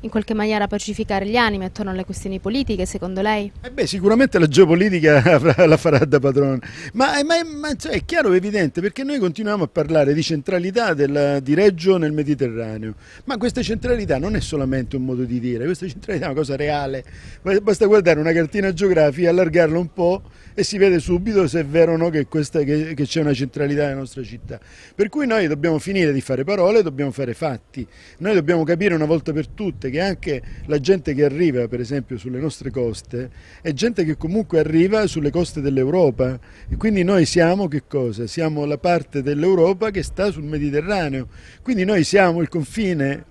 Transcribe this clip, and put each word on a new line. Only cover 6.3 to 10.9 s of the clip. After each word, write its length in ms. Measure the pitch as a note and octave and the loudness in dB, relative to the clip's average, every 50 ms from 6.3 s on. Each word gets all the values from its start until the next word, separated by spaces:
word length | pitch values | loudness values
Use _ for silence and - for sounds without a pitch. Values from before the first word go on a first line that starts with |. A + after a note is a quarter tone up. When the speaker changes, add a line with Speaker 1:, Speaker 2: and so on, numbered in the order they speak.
| C3 C#3 C#3+ C#3 C3+ B2+ - - - - - - - | 2 2 2 2 0 -4 -6 -10 -16 -14 -16 -10 0
Speaker 2:
ma, 300 | A3 C4 C#4+ C#4+ C#4+ C#4+ | 0 0 2 2 0 2
ma, 120 | D#4 E4+ E4+ E4+ | 2 2 0 0
ma, 320 | E4 D4+ D4 D4 D4+ C#4 | -4 -8 -8 -6 -6 -6
cioè, 180 | - - D#4+ C#4 | -6 -6 -4 -4
è 120 | F#3+ - | -4 -4
chiaro 280 | - E4+ E4+ C#4+ G3+ F3+ | -2 0 2 2 4 4
e 20 | |
evidente, 460 | F3+ F3+ G#3 G#3 G#3 F3 C3+ - F3 | 2 2 0 0 0 0 0 -2 -2
perché 220 | F3 G#3 - - C4+ | -4 -4 -4 -4 -6
noi 140 | C#4 D4 | -4 -2
continuiamo 460 | C4+ G3 F3+ D3+ - A3 G#3 G#3 G3+ G3+ | -2 -2 -2 -2 -4 -4 -2 -2 -2 -2
a 40 | |
parlare 460 | - _ E3+ D3+ D3+ E3 D#3 C#3+ C#3 D3 | -2 _ -2 -2 2 2 2 4 4 2
di 80 | D#3+ | 0
centralità 720 | D#3 - E3+ D3 C#3 - F#3 F3+ F3 F#3+ F#3+ A#3+ A#3 G3+ | 0 -2 -4 -4 -4 -2 -2 -2 -2 -2 -2 0 0 0